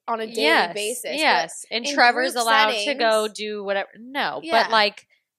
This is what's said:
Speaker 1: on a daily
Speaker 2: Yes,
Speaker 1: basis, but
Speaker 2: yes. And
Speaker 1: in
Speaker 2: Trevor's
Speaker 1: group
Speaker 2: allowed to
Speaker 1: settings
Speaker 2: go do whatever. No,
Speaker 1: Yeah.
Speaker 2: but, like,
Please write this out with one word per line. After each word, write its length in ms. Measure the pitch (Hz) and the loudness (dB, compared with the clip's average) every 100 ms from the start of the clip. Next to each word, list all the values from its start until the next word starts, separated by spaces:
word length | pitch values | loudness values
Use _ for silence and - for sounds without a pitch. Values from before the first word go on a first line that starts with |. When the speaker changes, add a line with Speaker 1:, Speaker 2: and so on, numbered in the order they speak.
| - | -8
Speaker 1:
on 120 | 226 | -6
a 80 | 220 | -6
daily 140 | 233 | -2
Speaker 2:
Yes, 300 | 294 320 180 | 2 2 2
Speaker 1:
basis, 280 | 175 208 240 - | -2 -6 -6 -6
but 100 | 285 | -2
Speaker 2:
yes. 480 | 302 185 165 - - | 2 2 0 -10 -8
And 140 | 220 262 | -6 -4
Speaker 1:
in 60 | 285 | 4
Speaker 2:
Trevor's 380 | 247 240 262 | 4 4 0
Speaker 1:
group 100 | 247 | -2
Speaker 2:
allowed 280 | 233 220 214 | 2 4 4
to 80 | 220 | 0
Speaker 1:
settings 200 | 208 277 | -4 0
Speaker 2:
go 280 | 226 220 214 | 2 2 0
do 300 | 208 214 208 | -6 -8 -8
whatever. 240 | 196 196 - 190 | -4 -4 -4 -12
No, 440 | 240 277 196 143 | -10 -4 -4 -4
Speaker 1:
Yeah. 200 | 320 226 | 0 2
Speaker 2:
but, 80 | 196 | 4
like, 360 | 220 208 - _ _ _ | 4 2 -2 _ _ _